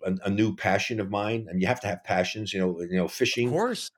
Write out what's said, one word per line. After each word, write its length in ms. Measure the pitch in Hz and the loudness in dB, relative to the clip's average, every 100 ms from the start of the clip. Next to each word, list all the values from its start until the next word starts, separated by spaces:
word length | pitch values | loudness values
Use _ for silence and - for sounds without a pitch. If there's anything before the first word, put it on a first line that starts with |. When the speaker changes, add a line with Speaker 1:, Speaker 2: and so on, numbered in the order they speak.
Speaker 1:
a, 100 | 92 95 | -4 -2
a 60 | 101 | 0
new 240 | 101 110 | 2 2
passion 460 | 95 95 95 - 110 | 2 2 2 2 -2
of 100 | 98 | -2
mine. 360 | 101 104 113 107 | -2 0 -2 -2
And 120 | 92 | 0
you 60 | 92 | 2
have 140 | 127 | 0
to 80 | 101 | -2
have 160 | 95 | -4
passions, 480 | - 92 92 110 104 | 0 2 2 -2 -4
you 80 | 98 | 0
know, 200 | 92 85 | 0 0
you 160 | 87 92 | -2 0
know, 120 | 85 | 0
fishing. 400 | - 123 - 120 | 2 0 2 0
Speaker 2:
Of 60 | |
course. 360 | 156 240 233 - | 2 0 -2 -8